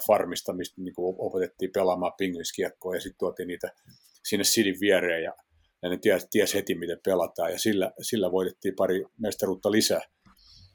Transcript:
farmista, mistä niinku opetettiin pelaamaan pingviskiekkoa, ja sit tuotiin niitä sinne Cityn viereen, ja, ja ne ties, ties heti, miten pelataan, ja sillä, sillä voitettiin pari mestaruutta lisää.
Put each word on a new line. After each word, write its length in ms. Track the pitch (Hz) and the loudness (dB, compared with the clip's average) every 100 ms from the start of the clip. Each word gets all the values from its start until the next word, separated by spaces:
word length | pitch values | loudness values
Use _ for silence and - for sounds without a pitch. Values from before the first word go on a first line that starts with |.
| - | 4
farmista, 460 | 104 87 87 - | 4 2 -4 -6
mistä 280 | 90 87 - | -6 -8 -10
niinku 340 | 90 87 90 92 | -10 -4 -4 -2
opetettiin 520 | 104 92 90 - 92 | -4 -2 -4 -4 -4
pelaamaan 420 | 98 95 90 90 - | 2 2 2 -2 -2
pingviskiekkoa, 800 | 95 87 82 - 90 - 92 90 | -4 -4 -6 -4 -6 -6 -6 -6
ja 60 | |
sit 160 | 95 - | -6 -4
tuotiin 300 | 92 - 87 | -4 -4 -8
niitä 240 | 87 87 - _ _ _ _ | -8 -8 -10 _ _ _ _
sinne 200 | - 104 | -4 0
Cityn 320 | 98 117 101 92 | 2 4 4 2
viereen, 420 | 101 92 87 82 | 4 4 4 0
ja, 100 | 80 - _ _ _ _ | -4 -8 _ _ _ _
ja 80 | 87 | -4
ne 80 | 90 | 0
ties, 300 | 107 - - | 2 2 2
ties 220 | 110 95 | 2 2
heti, 220 | 101 95 87 | 0 -2 -4
miten 240 | 85 85 95 | -4 -4 0
pelataan, 460 | 92 82 - 85 | 2 0 -2 -4
ja 80 | 85 | 0
sillä, 320 | 110 101 92 - | 0 2 0 -4
sillä 300 | - 113 90 | -4 -2 2
voitettiin 440 | 95 92 - 98 - | 2 0 -2 -4 0
pari 300 | 95 92 - - | 0 0 -4 -6
mestaruutta 540 | 107 - 98 92 104 | -6 -2 -2 0 2
lisää. 300 | 107 - 87 - _ _ _ - - - | 2 2 0 -4 _ _ _ -20 -20 -20